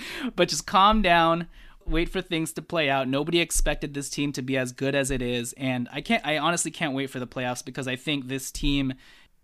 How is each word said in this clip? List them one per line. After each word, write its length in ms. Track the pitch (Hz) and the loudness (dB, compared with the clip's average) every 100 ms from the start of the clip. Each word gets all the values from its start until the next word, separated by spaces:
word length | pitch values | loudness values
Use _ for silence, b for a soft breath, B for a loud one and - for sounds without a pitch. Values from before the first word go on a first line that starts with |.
| B B 269 | B B -6
but 140 | - 175 | 2 2
just 180 | 147 - | 2 0
calm 360 | 196 196 220 | 6 6 6
down, 460 | 185 170 165 165 170 b b b - | 6 6 6 2 -2 b b b -2
wait 220 | 165 180 | 0 0
for 140 | 190 | -2
things 300 | 180 165 160 | -2 -2 -2
to 80 | - | -6
play 260 | 160 170 147 | -4 0 2
out. 200 | 139 131 | 2 2
Nobody 320 | 135 151 170 | 0 2 2
expected 520 | 165 - - 147 147 | 2 2 2 0 -4
this 160 | 143 139 | -6 -6
team 240 | - 147 | -2 -2
to 100 | 139 | -2
be 140 | 127 135 | -2 -2
as 160 | 127 | -2
good 220 | 123 135 | -2 0
as 160 | 139 135 | 0 0
it 100 | 131 | 0
is, 320 | 123 123 120 - | 0 -2 -4 -4
and 280 | 135 127 123 | -4 -2 -4
I 80 | 139 | -6
can't, 260 | - 226 147 | -2 -2 0
I 120 | 156 | 0
honestly 320 | 151 170 165 | 0 0 -2
can't 240 | - 160 | -2 -2
wait 160 | 131 135 | -2 -4
for 80 | 127 | -6
the 60 | 123 | -6
playoffs 360 | - 123 127 | -4 -4 -4
because 220 | - 131 131 | -8 -8 -4
I 100 | 127 | -4
think 320 | - 143 127 | -2 -4 -2
this 220 | 135 - | -6 -6
team, 440 | - 147 143 135 131 B B B _ | -2 0 2 0 -4 B B B _